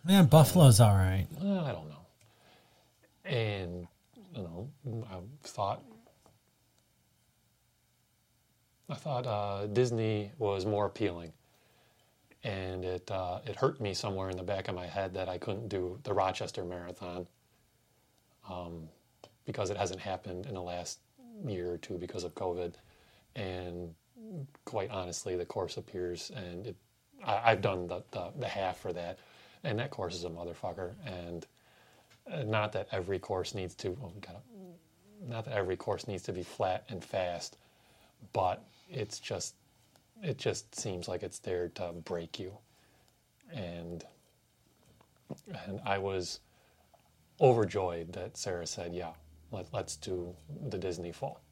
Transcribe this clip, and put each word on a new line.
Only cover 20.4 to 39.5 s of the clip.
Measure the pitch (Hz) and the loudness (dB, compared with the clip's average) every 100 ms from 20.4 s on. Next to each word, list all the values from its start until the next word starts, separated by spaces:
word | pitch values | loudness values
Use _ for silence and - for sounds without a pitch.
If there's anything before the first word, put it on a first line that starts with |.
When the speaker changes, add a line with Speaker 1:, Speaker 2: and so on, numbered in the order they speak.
| 123 | -8
Speaker 2:
in | |
the | 95 | -8
last | 90 87 87 - _ - 240 220 156 | -6 -8 -8 -12 _ -20 -20 -10 -6
year | 95 87 | -4 -4
or | 85 | -6
two | - 90 | -6 -8
because | 87 95 | -6 -6
of | 87 | -8
covid. | - 95 87 87 - - - - - _ - | -4 -2 -2 -4 -8 -20 -20 -20 -20 _ -8
And | 95 90 90 87 85 82 _ 247 220 175 139 - | -6 -4 -6 -8 -10 -14 _ -20 -12 -10 -10 -14
quite | - 107 95 | -6 -4 -4
honestly, | 101 90 85 98 90 | -6 -6 -6 -4 -4
the | 87 | -2
course | - 90 - | -4 -4 -6
appears, | - 95 90 87 - | -8 -6 -4 -4 -8
and | 110 90 87 110 | -10 -8 -8 -10
it, | 87 _ _ _ - | -12 _ _ _ -8
I, | 170 104 117 | -2 4 4
I've | 104 | 4
done | 104 92 87 | 2 0 -4
the, | 87 - | -8 -8
the, | 101 85 143 | -8 -8 -6
the | 110 | -4
half | 104 95 90 | -2 -4 -4
for | 98 | -6
that, | 87 85 - - - - - | -6 -6 -10 -16 -20 -20 -8
and | 151 107 | -4 -2
that | 139 | -4
course | - 92 90 | -6 -6 -4
is | |
a | 87 | -6
motherfucker. | 82 87 82 95 87 90 95 156 | -6 -8 -6 -8 -6 -8 -8 -10
And, | 90 85 85 - _ - - - - _ - 262 | -10 -8 -10 -12 _ -20 -20 -20 -20 _ -20 -10
uh, | 165 | -6
not | 110 110 104 | 0 0 0
that | 98 101 | -2 -4
every | 95 90 95 | -4 -2 -4
course | - 95 87 | -2 -2 -2
needs | 104 92 - | -6 -8 -6
to, | 98 90 | -6 -6
oh, | 92 | -10
we | 90 | -14
gotta, | - 87 - 214 185 175 _ _ - 208 151 | -16 -18 -18 -20 -18 -20 _ _ -20 -14 -8
not | 113 | -8
that | 117 | -2
every | 110 92 90 | -2 0 -2
course | - 95 - | -2 -4 -4
needs | 95 | -6
to | - | -6
be | 92 | -6
flat | 87 - 98 95 - | -8 0 0 0 -4
and | 98 | -12
fast, | - 98 90 85 - - - _ - - - _ 107 | -4 -2 -2 -4 -10 -14 -20 _ -20 -20 -20 _ -6
but | - 92 - - - - | 2 2 0 -8 -20 -12
it's | 131 104 - | -8 -6 -8
just, | - 92 - | -6 -6 -6